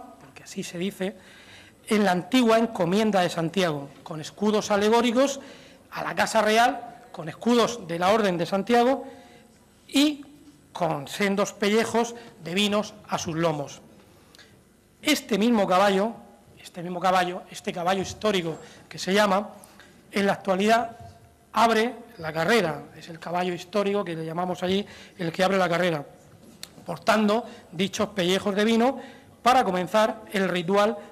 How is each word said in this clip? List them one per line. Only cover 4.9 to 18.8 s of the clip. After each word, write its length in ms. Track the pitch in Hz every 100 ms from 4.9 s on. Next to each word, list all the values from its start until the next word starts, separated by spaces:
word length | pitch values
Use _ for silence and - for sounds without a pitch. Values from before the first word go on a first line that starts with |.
| 233 240 240 269 - - - - - -
a 120 | 160
la 120 | 151 170
Casa 260 | 202 226
Real, 480 | 214 220 247 - - - -
con 180 | - 156
escudos 580 | - 226 240 208 240 170
de 120 | 170
la 100 | 180
Orden 280 | 220 202 170
de 100 | 165
Santiago 580 | 196 196 240 240 269 - - - - - _ _ _ -
y 380 | 269 294 285 - - - - _
con 340 | - 165 151 139
sendos 460 | - 202 196 202
pellejos 640 | - 208 220 220 226 233 - - -
de 120 | 160 185
vinos 400 | 208 208 208 - -
a 120 | 190
sus 160 | 180 160
lomos. 460 | 165 151 135 - - - - - _ - - - _ _ _ _
Este 360 | 302 285 - 196
mismo 300 | 233 220 180
caballo, 460 | 180 202 190 220 - - - - -
este 220 | - 185
mismo 180 | 170 175
caballo, 440 | 185 185 175 185 -
este 200 | 175 208
caballo 300 | 175 170 196
histórico 560 | 180 - 214 190 165 147 - -